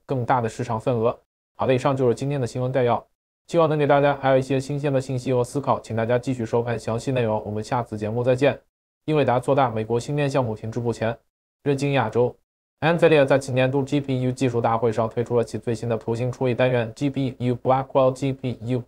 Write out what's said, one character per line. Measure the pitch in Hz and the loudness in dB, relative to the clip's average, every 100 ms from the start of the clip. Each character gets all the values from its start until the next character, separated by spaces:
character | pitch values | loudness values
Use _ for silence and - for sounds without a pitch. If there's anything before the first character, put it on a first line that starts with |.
| - | -6
更 | 135 | -4
大 | 113 127 | 0 0
的 | 113 | 0
市 | - | -4
场 | 117 110 | -4 -4
份 | 139 | -2
额。 | 117 117 - _ _ _ - | 0 0 -2 _ _ _ -4
好 | 113 | 0
的， | |
以 | 131 | 2
上 | 143 135 | 2 2
就 | 127 | 2
是 | |
今 | 110 135 | 2 -2
天 | 143 | -4
的 | 117 | -4
新 | 127 | -4
闻 | 127 | -2
概 | 131 | 0
要， | 120 110 - _ _ _ - | 2 0 -4 _ _ _ -2
希 | 170 | 2
望 | 156 | 2
能 | 151 | 2
给 | 143 | 4
大 | 143 | 4
家 | 143 143 | 4 2
还 | 135 | 2
有 | 135 | 2
一 | |
些 | 127 135 | 2 -2
新 | 131 143 | -2 -4
鲜 | 147 | -2
的 | 135 | -2
信 | 127 127 | -2 -4
息 | 127 | -2
和 | 123 | -2
思 | 120 143 | 0 -2
考， | 131 104 | -2 -2
请 | - 110 | -2 -4
大 | |
家 | 113 123 | 0 0
继 | 131 | -2
续 | 123 | -4
收 | 110 120 | -2 -2
看 | 117 110 | -2 -4
详 | - 113 | -4 -6
细 | 139 | -2
内 | 127 | -2
容， | 113 107 104 | 0 -2 -4
我 | |
们 | 107 | -8
下 | 110 123 | -4 -4
次 | 117 107 | -4 -6
节 | 104 | -4
目 | 117 | -2
再 | 123 123 | 0 2
见。 | 139 113 _ _ _ _ - | 2 0 _ _ _ _ -2
英 | 151 | 0
伟 | |
达 | 120 120 | 2 2
做 | - | 2
大， | 139 127 | 2 2
美 | 110 | 0
国 | 110 117 | -2 -2
芯 | 131 | -2
片 | 147 139 | -2 0
项 | 139 | 0
目 | 120 | -2
停 | 110 113 | -4 -8
滞 | 123 | -4
不 | 117 | -4
前。 | 113 113 - _ _ _ _ | -2 -4 -4 _ _ _ _
日 | 143 | -2
经 | 135 143 | 0 0
亚 | 135 113 | 0 0
洲， | 113 123 - _ _ _ _ | 2 0 -2 _ _ _ _
Nvidia | 151 170 170 151 | 0 4 6 6
在 | 139 143 | 6 2
其 | 135 | 2
年 | 127 131 | 0 2
度 | 139 | 0
G | 131 147 | 0 -2
P | 139 127 | -2 -2
U | 127 | -2
技 | 127 131 | 0 0
术 | 117 | 0
大 | 113 113 | 0 2
会 | 120 | 0
上 | 117 113 | 0 -2
推 | 123 | -2
出 | 113 | 0
了 | 120 | 0
其 | 113 110 | 0 -4
最 | - | -6
新 | 113 120 | -4 -2
的 | 110 | -4
图 | - | -2
形 | 113 123 | -4 -4
处 | - 127 | -2 -2
理 | |
单 | 117 127 | 2 2
元 | 123 113 | 2 -2
G | - 143 | -4 -4
P | 135 131 - | -2 -4 -2
U | 123 117 | -2 0
Blackwell | 135 131 131 139 131 | 0 0 0 2 2
G | 131 139 | 2 -4
P | 131 127 - | -4 -6 -6
U | 110 127 | -4 -6